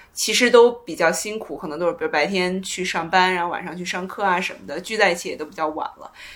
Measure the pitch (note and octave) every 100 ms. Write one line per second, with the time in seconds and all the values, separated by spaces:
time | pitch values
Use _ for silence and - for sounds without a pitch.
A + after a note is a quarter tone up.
0 | - - - G#3+ A#3+ A#3+ A#3+ A#3+ - D#3+
1 | E3+ E3+ G#3+ A3 - C#3+ D#3+ D3+ F3 E3
2 | D#3 D3+ D#3+ F#3+ F3+ F#3+ F#3+ - F3+ F3+
3 | D#3+ F#3 F#3 F3+ F3 - F3 F3 F3+ F#3
4 | F#3 - G3+ F3+ F#3+ - - D3+ F#3 G#3+
5 | G3 F3 F3 - D#3 - D#3 D#3 - -
6 | - - -